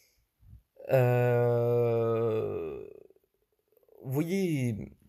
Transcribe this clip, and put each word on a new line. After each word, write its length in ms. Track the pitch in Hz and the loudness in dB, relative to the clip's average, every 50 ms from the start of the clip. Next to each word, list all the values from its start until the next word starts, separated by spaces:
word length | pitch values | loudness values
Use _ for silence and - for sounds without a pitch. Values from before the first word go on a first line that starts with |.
| _ _ _ _ _ _ _ _ _ - - - _ _ _ - - - | _ _ _ _ _ _ _ _ _ -20 -20 -20 _ _ _ -14 -4 0
Euh... 2000 | 135 131 123 123 123 123 123 123 120 120 120 120 120 120 120 120 120 120 120 117 117 117 113 113 113 113 117 113 110 110 107 101 98 90 82 78 69 58 50 - - - - - _ _ _ _ _ _ _ _ _ _ _ _ _ _ _ _ - - - | 2 4 4 4 4 4 4 4 4 2 2 2 2 2 2 2 2 2 2 2 2 0 0 0 0 0 0 0 0 -2 -2 -4 -4 -6 -6 -8 -8 -10 -12 -16 -18 -20 -20 -20 _ _ _ _ _ _ _ _ _ _ _ _ _ _ _ _ -20 -16 -10
Vous 80 | 135 | -4
voyez 800 | 131 147 165 165 190 196 190 170 156 135 127 120 107 98 67 67 - - - | -2 -2 -2 0 0 0 0 0 0 0 0 -2 -2 -4 -8 -12 -16 -20 -20